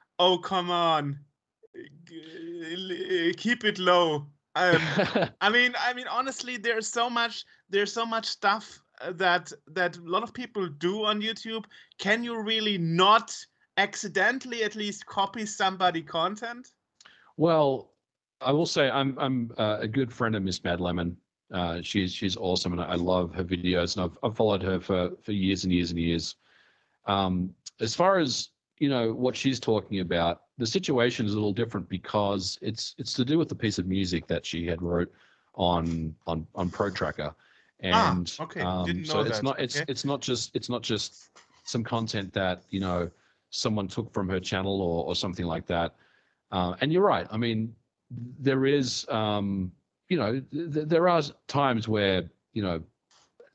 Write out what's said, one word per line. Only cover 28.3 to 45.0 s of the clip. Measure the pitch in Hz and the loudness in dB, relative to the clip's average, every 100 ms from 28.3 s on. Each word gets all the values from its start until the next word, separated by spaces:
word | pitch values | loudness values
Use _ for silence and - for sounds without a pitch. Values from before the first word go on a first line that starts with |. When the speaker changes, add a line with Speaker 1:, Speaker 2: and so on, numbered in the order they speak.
| - - _ _ _ | -2 -6 _ _ _
Speaker 2:
you | 143 | 0
know, | 127 113 | 2 0
what | 110 127 - | 2 0 0
she's | 135 120 | 0 0
talking | - 107 - 98 | 2 0 0 -4
about, | 85 87 85 85 _ - | 0 2 2 0 _ -6
the | 113 | -2
situation | 190 185 127 120 120 104 | 0 2 4 4 2 -2
is | |
a | 104 | 0
little | 104 | 0
different | 101 113 101 90 | 0 -2 -4 -6
because | 90 - 107 101 101 90 - | -8 -2 0 2 0 -4 -6
it's, | 113 110 - - | -8 -6 -10 -10
it's | 117 | -6
to | - 127 | -2 2
do | 160 | 2
with | 151 | 0
the | - | -2
piece | 110 - | -2 -2
of | 92 | -2
music | 95 92 85 - | -2 0 -2 -2
that | 85 - | -4 -4
she | 82 82 | -6 -4
had | 85 | -4
wrote | 87 87 92 _ _ _ _ | 0 0 -2 _ _ _ _
on, | - 87 87 82 82 80 - - | 0 2 2 0 -2 -4 -6 -4
on, | 82 78 - | -4 -6 -4
on | 90 | -4
Pro | - 101 | -2 -2
Tracker. | 90 78 76 73 - _ _ _ _ | -2 -4 -4 -8 -10 _ _ _ _
Speaker 1:
Ah, | 92 220 175 | 2 4 4
Speaker 2:
And, | 90 85 - | 2 -2 -6
Speaker 1:
okay. | 170 - | -8 -4
Speaker 2:
um, | 90 92 87 | -2 -2 -2
Speaker 1:
Didn't | 87 156 | -4 -2
Speaker 2:
so | 151 | -2
Speaker 1:
know | |
Speaker 2:
it's | 143 107 | 0 0
Speaker 1:
that. | |
Speaker 2:
not, | 135 135 | -2 -2
it's, | 127 143 | -4 -4
Speaker 1:
Okay. | 160 | -4
Speaker 2:
it's | 127 139 | -4 -4
not | 139 | -4
just, | - 117 - - | -2 -4 -4 -6
it's | - | -4
not | 123 | -6
just | 117 107 - - - - _ _ - | -2 -4 -4 -12 -20 -20 _ _ -6
some | 113 | -4
content | 110 117 110 107 95 | -2 -2 -2 -4 -4
that, | 101 92 90 - | -2 0 -2 -4
you | 98 | -2
know, | 95 87 82 - _ _ _ | 0 0 -2 -8 _ _ _
someone | - 120 107 95 | -4 -2 0 -2
took | - 110 | -4 -4
from | - 92 | -4 -2
her | 95 | -2
channel | - 95 95 98 | -2 -2 0 0
or, | 87 82 | 0 0